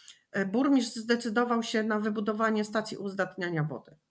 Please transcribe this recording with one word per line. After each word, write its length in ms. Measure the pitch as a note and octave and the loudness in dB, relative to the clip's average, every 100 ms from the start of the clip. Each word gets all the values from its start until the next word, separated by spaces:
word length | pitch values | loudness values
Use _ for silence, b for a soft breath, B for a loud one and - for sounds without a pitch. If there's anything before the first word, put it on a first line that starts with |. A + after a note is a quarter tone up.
| B B B | B B B
e, 140 | G3+ F#3+ | -4 0
burmistrz 500 | A3 C#4 C4+ A3+ A#3 | 2 4 4 4 -2
zdecydował 680 | A3 A#3 A#3 G#3+ A#3+ A#3 | 0 0 2 0 2 0
się 200 | A3+ A3 | 0 0
na 160 | A3 G#3+ | 0 0
wybudowanie 640 | G#3+ G#3+ G#3+ G#3+ A3 G#3+ | 0 -2 -2 0 2 2
stacji 340 | G#3+ G#3+ G#3 - | 0 -4 -4 -6
uzdatniania 680 | G3 G3 F#3 - F3 E3 | -6 -4 -4 -4 -2 0
wody. 320 | D3 A#2 - - _ | 0 -4 -12 -20 _